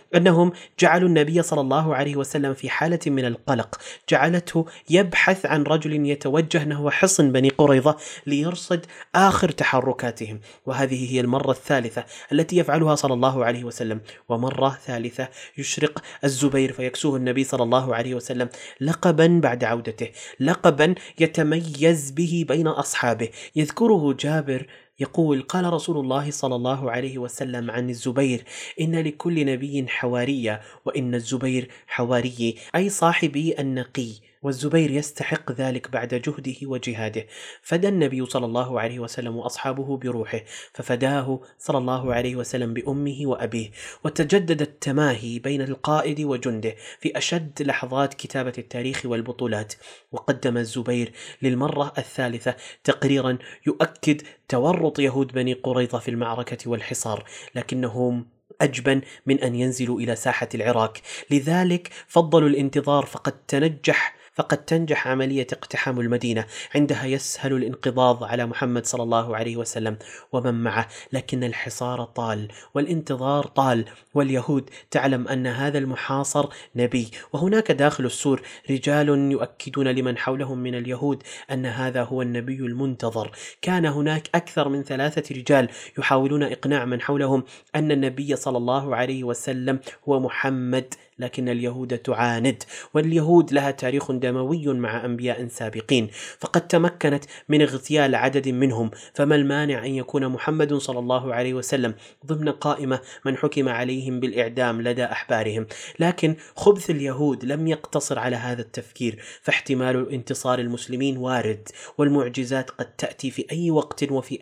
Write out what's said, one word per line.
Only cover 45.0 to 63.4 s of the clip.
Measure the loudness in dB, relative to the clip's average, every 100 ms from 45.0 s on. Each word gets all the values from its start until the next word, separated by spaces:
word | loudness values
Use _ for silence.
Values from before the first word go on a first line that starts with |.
| 2 0 -4 -6
بين | -4 -4
القائد | -4 -4 0 0 0 -2
وجنده | -2 -2 -2 -4 -4 -8 -14 -8
في | -6 -4
أشد | -2 -2 -4 -6
لحظات | -2 -2 -2 -2 -2
كتابة | -4 -8 -6 -6 -8
التاريخ | -10 -8 -6 -6
والبطولات. | -4 -4 -4 -4 -4 -4 -6 -14 -20 -20 _
وقدم | -6 -2 0 0 -2
الزبير | -2 -4 -2 -2 -4 -8 -18 -4
للمرة | -2 0 0 0 -4 -4
الثالثة | -8 -4 -4 -4 -4 -6 -8 -4
تقريرا | 0 2 4 2 2 -2 -6 -8 -2
يؤكد | 0 0 0 0 0 -2 -20 -4
تورط | 0 2 2 0 2
يهود | 0 2 -2
بني | -2 -2
قريظة | -2 -2 0 0 -2
في | -4
المعركة | -4 -4 -4 -6 -8 -6
والحصار، | -6 -4 -6 -4 -6 -8 -18 -12
لكنهم | -10 -6 -4 -2 0 0 -2 -6 _ -14 0
أجبن | 0 2 2 2 0 -6 0
من | 0
أن | 0
ينزلوا | 0 -2 -2 -2 -2
إلى | -2 -2
ساحة | -2 -2 -2
العراك، | -2 0 2 2 -2 -16 -14 0
لذلك | 2 4 2 2 0 -4 -18 0
فضلوا | 4 6 6 6
الانتظار، | 4 2 0 2 2 2
فقد | -4 -6
تنجح | -6